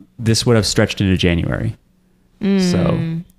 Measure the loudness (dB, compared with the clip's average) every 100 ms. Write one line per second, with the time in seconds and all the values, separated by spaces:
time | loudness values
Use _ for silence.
0 | -18 -6 0 0 2 2 2 0 0 0
1 | 0 2 2 0 -2 -4 -6 -8 _ _
2 | _ _ _ -6 -2 0 0 0 0 -2
3 | -4 -6 -10